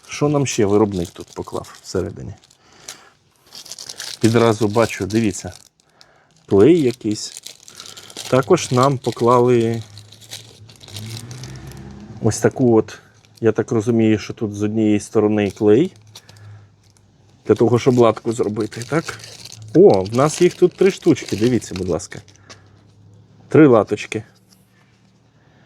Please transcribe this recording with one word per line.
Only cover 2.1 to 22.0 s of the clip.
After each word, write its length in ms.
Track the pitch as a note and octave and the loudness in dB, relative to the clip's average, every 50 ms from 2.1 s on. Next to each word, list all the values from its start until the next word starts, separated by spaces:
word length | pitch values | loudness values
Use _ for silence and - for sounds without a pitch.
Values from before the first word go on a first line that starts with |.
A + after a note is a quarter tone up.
| F2 - - - G2 - _ _ _ _ _ _ _ _ - - - - _ _ _ _ _ _ _ _ _ _ - - - - - - - - - - - - - - - | -10 -12 -14 -16 -16 -18 _ _ _ _ _ _ _ _ -20 -20 -20 -20 _ _ _ _ _ _ _ _ _ _ -20 -20 -20 -20 -18 -18 -18 -18 -16 -16 -14 -16 -8 -2 0
Відразу 440 | A2 A2+ A#2+ A#2 A#2 G#2+ G#2 A2+ G2+ | 2 4 4 4 4 2 2 -2 -2
бачу, 380 | G#2 A#2 A2+ G#2+ - - G2+ | 0 0 0 0 -2 -8 -8
дивіться, 480 | F2+ G#2 A2+ A#2 G2+ F2+ - - F2+ - - - _ _ _ _ _ _ _ _ _ _ _ _ _ _ _ _ | -4 -2 -2 -2 -2 -4 -6 -12 -14 -16 -16 -20 _ _ _ _ _ _ _ _ _ _ _ _ _ _ _ _
клей 360 | - G#2+ G2 G#2 C#3+ F3 E3+ | 0 2 4 6 6 6 4
якийсь. 600 | C#3+ A#2+ A#2 - - G#2+ G#2+ - - - - - - - - _ _ - - - - - - - - - - - - - | 2 0 -2 -4 -6 -6 -6 -6 -8 -14 -16 -18 -20 -20 -20 _ _ -20 -20 -20 -20 -20 -20 -20 -20 -20 -18 -18 -6 -2
Також 420 | B2+ C3 C3 - F3 D3+ - - | 0 0 2 2 2 0 2 -2
нам 260 | C3 B2 B2+ C#3+ C#3+ A#2+ | 0 2 2 2 0 -2
поклали 840 | - A#2+ - - A#2+ A#2 B2 A#2+ A#2+ B2 B2 A#2 A2+ A2+ A#2 A2+ A2 - - - - - - _ - - - - - - - - - - - _ - - G2+ G#2 G#2+ - - A2 - - - B2+ - - - - - - - - - - - - - - - - | -6 -8 -6 0 2 4 4 4 4 4 2 2 2 0 -4 -6 -10 -14 -20 -20 -20 -20 -20 _ -20 -20 -20 -20 -20 -20 -20 -20 -20 -20 -20 _ -20 -20 -18 -16 -16 -14 -16 -16 -16 -18 -18 -18 -16 -16 -18 -18 -18 -18 -18 -18 -18 -20 -20 -20 -20 -20 -14 -4
ось 180 | - A2 G#2+ - | -2 -2 -2 2
таку 380 | - A2+ - - C3 A#2+ A2+ A2 | 0 0 2 2 2 4 4 4
от, 220 | G#2+ - - - - _ _ _ _ _ _ _ | 2 0 -8 -20 -20 _ _ _ _ _ _ _
я 100 | A2+ A2 | -2 0
так 200 | G#2+ - G#2+ - | 0 0 -4 -2
розумію, 480 | A#2+ A2+ G2+ B2 A#2 A2+ A2 A2 G#2+ G2+ | -2 -2 0 0 0 2 2 2 2 0
що 140 | - - A2 | -2 -10 -10
тут 220 | - A#2 G#2 G#2 | -8 -8 -8 -6
з 80 | G2+ G#2 | -4 -6
однієї 360 | G#2+ G#2+ A2 A2 G#2+ G#2 G2+ | -4 -2 0 2 2 2 0
сторони 520 | - - - A2+ G#2+ G#2+ G#2+ G#2+ G#2 G2 | -2 -2 -2 0 0 2 2 0 -2 -2
клей, 420 | - - A2 G#2 G#2 B2+ F3 F#3+ - - _ - _ - - - - - - - - - - _ _ _ _ _ _ _ _ _ _ _ _ _ _ _ _ - | -2 0 4 4 4 4 4 0 -4 -12 _ -20 _ -20 -20 -20 -20 -20 -20 -20 -20 -20 -20 _ _ _ _ _ _ _ _ _ _ _ _ _ _ _ _ -2
для 80 | G#2+ | 0
того, 240 | - A#2+ A2+ A#2+ A#2 | 2 2 0 0 0
щоб 180 | - C#3 B2+ B2 | 0 2 2 4
латку 340 | A#2 A2 G#2+ - - A#2+ | 4 2 2 0 -6 -8
зробити, 500 | A2+ B2 F#2+ G2+ G#2+ A#2 G#2 G#2+ - A#2 A#2 - | -6 -4 -4 -6 -4 -6 -8 -8 -8 -12 -10 -4
так? 300 | C3+ E3 - - - - - - - - - - - - - - - | -4 -4 -4 -6 -12 -16 -18 -20 -20 -20 -20 -20 -20 -20 -20 -2 4
О, 280 | D#3+ G3 F#3+ A2+ F#2+ F#2 | 6 6 8 6 4 0
в 120 | G2+ A2+ | 0 0
нас 260 | B2 C#3 - - - | 0 0 0 2 2
їх 140 | F3 F3 - | 0 0 2
тут 180 | - F3+ F3 - | 2 2 0 2
три 180 | - F#3 G3 | 0 0 0
штучки, 460 | - - - F3 D3 - - - - G2 | 0 0 0 0 0 0 -2 -6 -4 -2
дивіться, 380 | A2 B2 B2+ G#2+ - - - | 0 0 0 -2 -4 -6 -8
будь 140 | F#2 F2+ F#2 | -8 -4 -4
ласка. 300 | D#2+ D#2+ | -4 -4